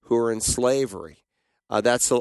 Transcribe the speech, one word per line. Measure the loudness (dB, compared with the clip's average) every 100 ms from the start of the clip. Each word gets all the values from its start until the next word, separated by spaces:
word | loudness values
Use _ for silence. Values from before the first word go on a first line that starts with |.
who | -2 0
are | 0
in | -2
slavery. | -2 0 0 0 -2 -8 -16 -20 _ _ _ _ -6
Uh, | 0
that's, | 2 2 2
a, | 0